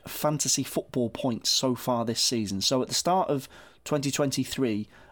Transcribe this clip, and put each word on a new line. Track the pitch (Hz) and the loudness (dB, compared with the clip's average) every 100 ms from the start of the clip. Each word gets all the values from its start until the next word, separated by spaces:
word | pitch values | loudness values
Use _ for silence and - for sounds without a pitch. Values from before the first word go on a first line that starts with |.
| - | -10
fantasy | - 151 151 - - | -2 0 0 0 0
football | 131 - - 131 117 | 0 -4 -2 -2 -2
points | - 131 113 - | -2 -2 -2 0
so | - 131 | 2 2
far | 123 - 120 117 | 0 0 0 0
this | 113 | 0
season? | - 117 104 98 | 0 0 -2 -2
So | - 131 | 0 0
at | 123 | 0
the | |
start | - 170 190 - | 0 2 2 2
of | 139 - - - - | 0 -2 -16 -20 -18
twenty | - 151 143 | -2 0 0
twenty-three, | - 143 131 127 - 127 104 107 - - | 0 0 0 -2 0 0 0 -4 -12 -20